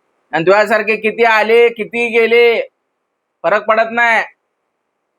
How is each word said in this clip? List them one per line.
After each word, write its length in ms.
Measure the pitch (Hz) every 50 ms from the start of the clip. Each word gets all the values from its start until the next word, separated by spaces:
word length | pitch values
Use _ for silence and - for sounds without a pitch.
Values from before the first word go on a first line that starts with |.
| _ _ _ _ _ _
आणि 140 | - 160 165
तुझ्यासारखे 500 | 175 196 208 208 208 226 214 214 208 220
किती 280 | 214 220 220 185 202 233
आले 460 | 226 220 214 208 214 226 233 240 233
किती 380 | 233 226 208 170 220 233 240
गेले 540 | 233 220 233 226 226 233 240 240 233 226 196 - - _ _ _ _ _ _ _ _ _ _ _ _ _ _ -
फरक 220 | 165 196 214 214
पडत 220 | 214 220 220 226 226
नाही. 320 | 233 240 233 233 226 185 - - _ _ _ _ _ _ _ _ _ _ _ _ _ _ _ _ _